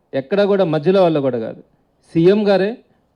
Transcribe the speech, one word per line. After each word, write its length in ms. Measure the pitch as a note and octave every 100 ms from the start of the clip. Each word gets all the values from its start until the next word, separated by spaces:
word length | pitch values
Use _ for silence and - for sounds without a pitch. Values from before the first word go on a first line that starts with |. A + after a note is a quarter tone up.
| _
ఎక్కడా 320 | C#3 C3+ G3 G3+
కూడా 180 | G3+
మధ్యలో 380 | E3+ D#3 D3 F#3+
వాళ్ళు 180 | F3 D3+
కూడా 200 | C3+ A#2+
కాదు, 240 | A2 - - _ _ _ _ E3
సీఎం 320 | E3+ G#3 G3+
గారే 300 | G3 G3 A#3+ _ _ _